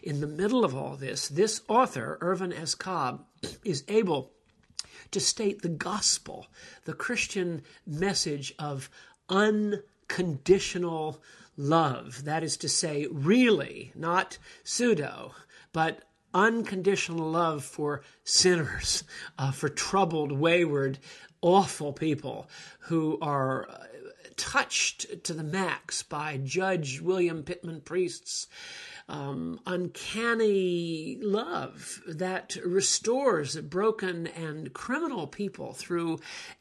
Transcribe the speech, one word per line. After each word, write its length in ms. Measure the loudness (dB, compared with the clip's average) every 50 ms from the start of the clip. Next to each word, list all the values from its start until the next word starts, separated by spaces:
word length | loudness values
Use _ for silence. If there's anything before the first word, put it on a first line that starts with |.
in 180 | -6 -4 -4 -2
the 60 | -4
middle 380 | -4 -2 0 0 2 4 4 4
of 100 | 2 0
all 220 | -2 -6 -8 -8
this, 320 | -8 -8 -8 -6 -6 -6 -2
this 340 | 2 2 2 2 2 -2 -2 2
author, 500 | 4 6 4 4 2 -4 -6 -6 -6 -4
Irvin 320 | -2 -2 -2 0 -2 -6
S. 220 | -6 -6 -4 -4 -4
Cobb, 500 | -4 -4 -4 -2 -2 -2 -2 -4 -6 -10 _ _ _
<clears throat> 220 | -10 -10 -10 -6 -4
is 200 | -4 -4 -4 -2 2
able 440 | 2 4 4 4 2 0 -2 -6 _ _ _ _ _ _ _ _ _ -12 -12 -12 -14 -20 -10 -4
to 80 | -2 0
state 420 | 0 0 0 2 0 0 0 0
the 60 | -4 -4
gospel, 800 | -4 -4 -4 -4 -2 0 0 0 0 0 -4 -8 -14 -14 -14 -18 -20 -20 -20 -20 -20 -14 -10
the 80 | -10
Christian 680 | -8 -6 -4 -4 -2 -2 -2 -2 -2 -2 -2 -2 -4 -6 -8 -12 -20 -16 -10
message 680 | -6 -4 0 0 0 2 0 0 -2 -2 -4 -6 -10 -10 -8
of 280 | -8 -6 -6 -8 -10 -12 -16 -20 -20 -20 _ _ _ 0
unconditional 1900 | 2 4 4 4 4 2 2 0 -2 -4 -6 -8 _ _ _ -6 -4 -2 -2 -2 -2 2 6 6 6 6 4 0 -4 -2 -2 -2 -2 -4 -4 -6 -8 -10 -14 -20 -20 -20 -20 -18 _
love. 680 | -4 0 4 4 4 4 4 0 -2 -8 -12 -12 -10 -6
That 200 | -4 -4 -2 -2
is 120 | -4 -4 -4
to 100 | -2 -2
say, 400 | 0 0 0 0 -2 -2 -4 -4
really, 840 | -4 0 4 6 8 8 8 8 6 4 2 -2 -10 -14 -16 -14 -10
not 420 | -4 -2 0 2 2 0 0 -4 -18 -18 -20 -20 -16
pseudo, 720 | -10 -6 -2 2 4 4 4 4 0 -4 -8 -12 -14 -16 -16 -18 -20 _ -20 -20 -14 _
but 300 | 0 0 2 2 0 -4 -12 _ _ _ _ _
unconditional 960 | 4 6 6 6 6 4 0 -2 -2 0 2 4 4 4 2 -2 -2 -2 0 2
love 360 | 2 2 4 2 2 -2 -4
for 380 | -8 -6 -2 -2 -2 -2 -4 -8 -14 -20 _
sinners, 800 | -2 2 4 6 6 6 6 4 2 0 -4 -4 -2 -2 -2 -2 -4 -8 -14 -16 -16 -12 -6
uh, 140 | -2 -2 -2
for 180 | 0 0 -2 -4
troubled, 640 | -2 -2 -2 2 4 4 4 4 2 0 0 0
wayward, 640 | 0 2 4 6 6 6 4 4 2 2 0 0 -2 -4 -10 -18 -20 -20 -20 -20 _ _
awful 520 | 4 6 8 8 6 4 2 -4 -6 -6
people 560 | -4 -2 0 0 0 0 -2 -6 -8 -8 -10 -14 -16 -18 -18 -20 -20 -12
who 380 | -4 0 0 2 2 2 2 2
are, 480 | 2 4 4 4 2 2 0 0 -4 -6
uh, 100 | -12 -16 -16 -16 -16 -16 -16 -16 -18 -20 -20 -12 -8
touched 880 | -6 -4 0 2 2 2 2 2 0 0 0 -2 -4 -8 -10 -10 -8 -6
to 80 | -6
the 120 | -6 -4 -4
max 580 | -2 -2 0 0 0 -2 -4 -6 -8 -8 -8
by 360 | -6 -6 -6 -6 -4 -4 -4 -4
Judge 640 | -4 -2 0 0 2 2 2 0 -2 -4 -6 -4
William 420 | -2 0 2 2 2 2 0 -2
Pittman 380 | -6 -8 -8 -8 -8 -10 -10 -10
Priest's, 680 | -8 -4 -2 0 0 -2 -2 -8 -10 -8 -8 -8 -8 -10 -14 -16 -16 -16 -14 -16 -16 -16 -18 -18 -14 -10
um, 500 | -10 -8 -6 -6 -6 -6 -6 -6 -8 -8 -6
uncanny 1500 | -4 -4 -4 -4 -4 -8 -10 -10 -8 -6 -2 0 0 2 4 4 4 4 4 2 2 2 0 -2 -2 -4 -6 -6 -8 -8 -4
love 800 | -2 0 0 0 0 -2 -4 -6 -6 -8 -10 -12 -14 -14 -14 -12 -12
that 500 | -10 -8 -6 -4 -4 -4 -4 -6 -8 -8 -6 -2
restores 920 | 0 2 2 4 2 2 0 2 0 2 4 4 4 4 2 0 -2 -6
broken 720 | -8 -8 -4 -2 2 2 2 2 2 -2 -4 -4 -4 -6 -8
and 440 | -8 -8 -8 -8 -8 -8 -10 -12
criminal 540 | -12 -10 -6 -4 -2 -2 -2 -2 -4 -4 -6
people 460 | -6 -6 -6 -6 -6 -6 -8 -10 -10
through 480 | -10 -10 -6 -4 -2 -2 0 -2 -4 -4 -8 -12 -14 -14 -14 -16 -10 -4